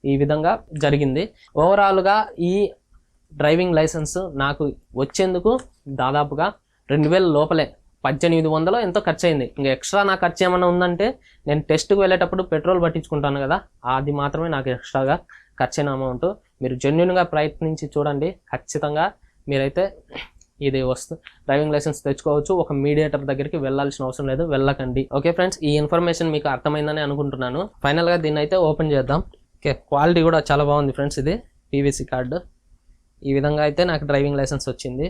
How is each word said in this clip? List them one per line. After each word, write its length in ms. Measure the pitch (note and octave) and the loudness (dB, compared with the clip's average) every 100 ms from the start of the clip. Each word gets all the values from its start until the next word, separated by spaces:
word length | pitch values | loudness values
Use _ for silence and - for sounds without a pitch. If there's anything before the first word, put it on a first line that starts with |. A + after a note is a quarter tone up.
ఈ 100 | C#3 C#3 | 0 0
విధంగా 300 | C#3+ D3+ E3 A3 - D#3 | 2 0 0 -2 -6 -2
జరిగింది. 400 | D3 D3 C#3 C3+ A3 _ _ - | 0 2 0 -2 -4 _ _ 0
ఓవరాల్గా 540 | E3 G3+ G3 F#3+ F#3 G#3+ - - F3 | 4 4 4 4 2 2 0 -4 -2
ఈ 20 | F#3+ G3+ - _ _ _ _ _ C#3+ | 0 -2 -4 _ _ _ _ _ 0
డ్రైవింగ్ 360 | D3 E3 F3+ D#3+ | 2 4 4 2
లైసెన్స్ 360 | D#3 E3 D3+ F3+ F#3 C#3 | 2 0 -4 -6 -6 -2
నాకు 200 | C#3 C#3+ D3 - _ - | -4 -2 -4 -4 _ -4
వచ్చేందుకు 500 | C#3 - F#3+ F3+ G3 B3 - _ C#3 C3+ | -4 0 0 2 0 0 -4 _ -12 -4
దాదాపుగా 440 | B2+ C#3+ D3 C#3+ F3+ - _ _ - | 0 0 -2 -2 -4 -4 _ _ -2
రెండు 200 | C#3+ D3+ | 2 4
వేల 180 | F3+ F#3 D3 | 4 4 4
లోపలే, 300 | D3+ D#3+ C3+ - _ _ | 2 2 0 -6 _ _
పద్దెనిమిది 440 | C3 C3+ F3 E3 D#3+ | -4 0 2 2 2
వందలు 280 | D#3 E3 A#3 G#3 | 2 2 0 0
ఎంతో 140 | F#3 G3+ | -2 -2
ఖర్చు 160 | D#3 F3 | 0 0
అయింది. 180 | D3+ B2 - | 0 -2 -2
ఇంకా 120 | C3+ C3 | 0 0
ఎక్స్ట్రా 260 | - G3+ | 0 0
నా 120 | G3 F#3+ | 2 2
ఖర్చు 180 | F3 F3 F#3 | 0 2 2
ఏమైనా 200 | F3+ F3+ | 4 2
ఉందంటే 400 | F3+ F3+ E3+ G#3+ C4 _ _ D3+ | 2 0 0 -2 -2 _ _ -2
నేను 160 | D3+ D3 | -2 2
టెస్ట్కి 300 | D#3 - G3+ | 0 2 2
వెళ్ళేటప్పుడు 400 | F#3+ F#3 F3 F#3+ F#3 | 4 4 2 -2 -2
పెట్రోల్ 280 | D#3 E3 F3+ | -2 2 2
పట్టించుకుంటాను 560 | E3+ D#3+ - D3+ C#3+ C#3 | 2 -2 -4 -2 -2 -2
కదా, 120 | C3+ F3+ - _ A#2+ C3 | -2 -2 -4 _ -4 -2
అది 160 | C#3 C#3+ | -2 -2
మాత్రమే 260 | C#3+ D3+ E3 | -2 -2 -4
నాకు 200 | C#3+ C3 B2 | -4 -4 -6
ఎక్స్ట్రాగా 400 | - C3+ C3+ F3 - - _ - | -4 -2 0 -2 -4 -20 _ -4
ఖర్చు 180 | B2+ - | -4 -2
అయిన 100 | C#3+ | -2
అమౌంట్. 360 | C3+ C3 B2 F3+ G#3+ _ _ | -2 -4 -2 -4 -4 _ _
మీరు 120 | B2+ B2+ | -6 -2
జెన్యూన్గా 380 | C#3 D#3 F3+ F3+ | 0 2 2 2
ప్రయత్నించి 640 | F3 D#3 D3+ D3+ D#3+ D#3 D3 | 0 0 -2 -2 -6 -4 -4
చూడండి, 340 | D3+ D3 C#3 D#3+ F#3 _ | -2 -2 -2 -4 -6 _
ఖచ్చితంగా 520 | B2+ - D3 D3 D3+ F#3 - - _ - | -12 -8 -6 -2 0 -2 -4 -20 _ -4
మీరైతే 360 | C#3 C3+ D#3 F#3+ - _ - - _ _ _ C#3 | -2 0 -2 -4 -6 _ -18 -18 _ _ _ -2
ఇది 140 | C3 B2+ | 0 -2
వస్తు-, 260 | B2+ - - - _ - | -4 -8 -14 -16 _ -2
డ్రైవింగ్ 260 | C#3 D3+ | 0 2
లైసెన్స్ 240 | D3 D3 C#3+ C#3+ | 0 -2 -4 -4
తెచ్చుకోవచ్చు. 460 | C3+ D#3+ D3 C#3+ F#3 | -4 0 0 0 0
ఒక 100 | D#3+ C#3+ | 0 0
మీడియేటర్ 380 | C#3+ D3 D3+ C#3+ C#3 | 0 2 0 -2 -4
దగ్గరికి 280 | C3+ C#3+ E3+ C3+ | -4 -4 -4 -2
వెళ్ళాల్సిన 360 | C3+ C#3 C#3 C3 | -2 -4 -4 -8
అవసరం 200 | B2+ C#3 | -4 -4
లేదు, 120 | C3 E3 | -2 0
వెళ్ళకండి. 480 | C3+ C3+ C#3 C3 B2+ C3+ - | 0 0 0 -4 -4 -2 -2
ఓకే 120 | D#3+ E3+ | 0 0
ఫ్రెండ్స్, 220 | F#3 - D3+ | -2 0 0
ఈ 20 | D3 | 0
ఇన్ఫర్మేషన్ 480 | D3 E3+ F3 E3 E3 | 2 0 0 0 -2
మీకు 140 | D3+ D3 | -2 -2
అర్థమైందని 460 | B2+ D3+ D3+ D3+ D#3 D3 | -2 -2 -2 -2 -4 -4
అనుకుంటున్నాను. 540 | C#3+ C#3+ C3 B2+ C3+ G#3 - | -2 -4 -4 -4 -4 -8 -4
ఫైనల్గా 320 | C#3 D#3 E3+ F3 | -2 0 2 0
దీన్ని 160 | D#3 D3+ | 0 -2
అయితే 140 | D3+ F#3 D#3+ | 0 2 2
ఓపెన్ 240 | D3+ D#3 | 0 0
చేద్దాం. 260 | C#3+ B2 D3+ - _ _ _ | 0 0 -2 -4 _ _ _
ఓకే, 160 | D3 C3 _ | -6 -6 _
క్వాలిటీ 320 | C#3+ D#3 F3 D#3+ | 2 4 4 4
కూడా 120 | D#3+ - | 2 2
చాలా 140 | C#3+ D3 | 2 4
బాగుంది 240 | D3 C#3 C3 | 2 0 -2
ఫ్రెండ్స్. 200 | C#3+ C#3+ | -4 -2
ఇది 120 | C3+ G#3+ - _ _ | -2 -4 -8 _ _
పీవీసీ 320 | C#3 C#3 C3+ C3 | 0 0 -2 -6
కార్డు. 260 | B2+ B2+ E3 F3 _ _ _ _ _ _ _ C#3 | -6 -4 -6 -10 _ _ _ _ _ _ _ -2
ఈ 40 | C#3 | 0
విధంగా 240 | D3 D3+ D3+ | 2 2 0
అయితే 160 | D3 | 2
నాకు 200 | F3+ D#3 C#3+ | 0 0 0
డ్రైవింగ్ 280 | C#3+ C#3+ C#3+ | 0 2 0
లైసెన్స్ 260 | C3+ C#3 C3+ | -2 -2 -6
వచ్చింది. 360 | A#2+ C3+ B2+ | -8 -8 -6